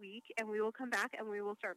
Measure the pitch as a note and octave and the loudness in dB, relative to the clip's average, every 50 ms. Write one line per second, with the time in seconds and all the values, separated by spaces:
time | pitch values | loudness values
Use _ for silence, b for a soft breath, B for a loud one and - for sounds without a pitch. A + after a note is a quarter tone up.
0 | G#3 F#3+ G3+ A#3 - - - - A3 G#3+ G#3+ G#3+ G#3+ A3 A3+ - C4 B3 A3+ G3 | -12 -10 -10 -10 -12 -6 -4 -2 -2 2 4 4 4 4 2 0 -2 0 2 2
1 | G#3 B3+ - - A3 A3 G#3 G#3 G3+ G#3 G#3 - - G3+ F3+ | 2 2 0 -4 -4 -2 -2 0 0 0 -2 -2 -2 -4 -2